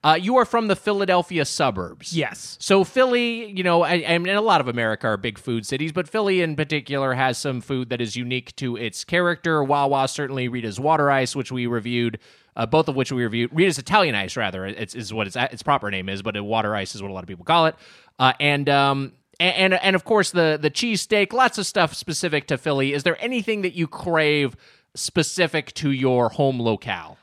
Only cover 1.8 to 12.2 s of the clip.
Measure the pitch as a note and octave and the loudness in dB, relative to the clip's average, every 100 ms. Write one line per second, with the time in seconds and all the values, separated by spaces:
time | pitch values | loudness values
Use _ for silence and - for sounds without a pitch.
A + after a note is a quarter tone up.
1.8 | F2 - - E3 B2+ - - - - G3 | -8 -10 -6 -4 -4 -6 -16 -12 2 4
2.8 | F#3 C4 B3+ A#3+ A#3+ A#3 A3 F#3+ F3+ E3+ | 4 2 2 2 0 -4 -8 -2 2 4
3.8 | E3 F3 D#3+ E3+ F3 G3+ A3 F3 B2 A#2+ | 4 2 2 0 2 0 4 4 2 0
4.8 | A2+ G#2+ A#2 G#2 A#2 G#2 - A#2 G#2 C3+ | -2 0 -2 -2 -4 -8 -4 -4 -4 -6
5.8 | D#3+ D#3 E3 A3 G3+ F#3 E3 D3 D3+ D3+ | -4 -4 -4 -2 2 2 0 -2 -2 -4
6.8 | B2 C#3 C3+ B2+ C3 A#2+ D3 B2+ - C3+ | -2 -2 0 2 0 0 -4 -6 -4 -6
7.8 | B2 B2 A#2 A2 B2 B2+ B2+ - B2+ A#2+ | -4 -4 -4 -4 -6 -6 -8 -8 -6 -4
8.8 | A2+ - - E3+ F3 E3+ E3+ D#3 C3+ C#3+ | -6 -8 -4 0 0 0 0 0 2 2
9.8 | C#3 C#3 C3+ - C#3+ C3+ B2 B2 A2+ G2+ | 2 2 0 -2 -6 -4 -2 -2 -4 -2
10.8 | C#3+ D#3 C#3+ C#3 B2+ C#3 A#2 B2+ A#2+ A#2+ | 0 4 4 4 2 -2 -6 -4 -2 -2
11.8 | A2 A#2+ A#2+ A2 | -2 0 0 -2